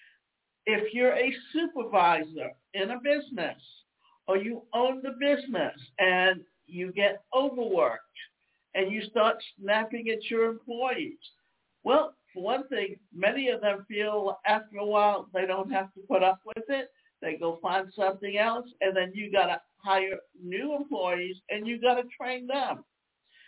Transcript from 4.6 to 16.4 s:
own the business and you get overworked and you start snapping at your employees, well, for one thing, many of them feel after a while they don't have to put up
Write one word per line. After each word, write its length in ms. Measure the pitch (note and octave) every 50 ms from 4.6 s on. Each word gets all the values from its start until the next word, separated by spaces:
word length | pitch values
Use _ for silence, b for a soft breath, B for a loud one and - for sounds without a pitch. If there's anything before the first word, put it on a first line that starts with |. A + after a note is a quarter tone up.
| - - -
own 280 | A#3+ B3 C4 C4 C4 C4
the 120 | C#4 A#3 A#3+
business 600 | C#4+ C#4+ C#4+ C#4 - - A3 F3 C#3+ A#2+ - - - - - -
and 420 | F#3+ F#3 F#3 F#3 F#3 F#3 F#3+ E3 - _ _ _ _
you 260 | - F3 F3 F3+ F#3
get 300 | F3+ G3+ G3+ G3+ - - _ - B3
overworked 680 | C4 C#4 C#4 B3 B3 A3+ G#3 F#3 E3+ D3 A#2+ A2+ - - _ - - - - _ _ _ _ _ _ _ _ -
and 180 | F#3+ G3 G3
you 120 | G#3+ A3 G#3+
start 340 | - - A#3 G#3+ A3+ A#3 - - - - G3
snapping 480 | G3 G3+ G#3 G#3+ G#3+ - A#3 A#3 A3+ A3+
at 200 | A3+ G#3+ - -
your 200 | A#3 A3+ A3+ A3+
employees, 680 | A3+ A3+ - B3 A#3 A#3 B3+ B3+ A#3+ F#3 D3 - - - - - _ _ _ _ _ _ _ _ _ _ -
well, 320 | G#3+ C4 D#4 C#4+ - - _ _ _ -
for 100 | F#3 F3+
one 240 | G#3 B3+ C4+ C#4+
thing, 300 | C4+ C4 G#3 G3 G3 - - _ _ -
many 340 | E3+ F#3+ G#3+ B3 C#4 C4+ B3
of 120 | A#3 -
them 240 | G#3 G#3 G3 G3 G3
feel 520 | - G#3+ G#3 G#3+ G#3+ G#3 G#3 G3 - - - -
after 320 | G#3 G#3+ G#3+ G#3+ - G3+
a 80 | G3+ G#3
while 440 | G#3 G#3+ G#3 G#3 G#3 G#3 F3+ - - F#3
they 120 | F#3 F#3+
don't 260 | F#3 F#3 G3 F#3+ -
have 220 | - F#3+ F#3+ F#3+ -
to 80 | F#3+
put 220 | - - - F#3+ F#3
up 180 | F#3+ F#3+ -